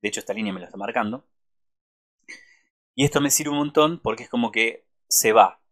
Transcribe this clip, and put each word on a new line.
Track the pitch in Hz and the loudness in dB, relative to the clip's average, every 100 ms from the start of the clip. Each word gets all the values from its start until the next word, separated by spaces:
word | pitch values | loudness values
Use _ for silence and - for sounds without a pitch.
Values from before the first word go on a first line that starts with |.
De | 104 | -6
hecho, | 104 | -8
esta | - | -10
línea | 101 107 | -6 -6
me | 92 | -8
lo | 90 | -14
está | 101 | -12
marcando. | 101 117 107 123 _ _ _ _ _ _ _ _ _ _ _ - - _ _ _ _ - | -8 -4 -4 -6 _ _ _ _ _ _ _ _ _ _ _ -20 -20 _ _ _ _ 0
Y | 143 | 0
esto | - | 2
me | 143 | 0
sirve | - 147 | 0 -2
un | 143 | -4
montón | 147 143 151 170 | -2 2 2 2
porque | - 110 | -6 -8
es | 113 | -6
como | 123 117 | -4 -2
que | 113 113 - _ _ _ | 0 -2 -2 _ _ _
se | - 117 | 0 4
va | 110 95 - _ | 6 6 4 _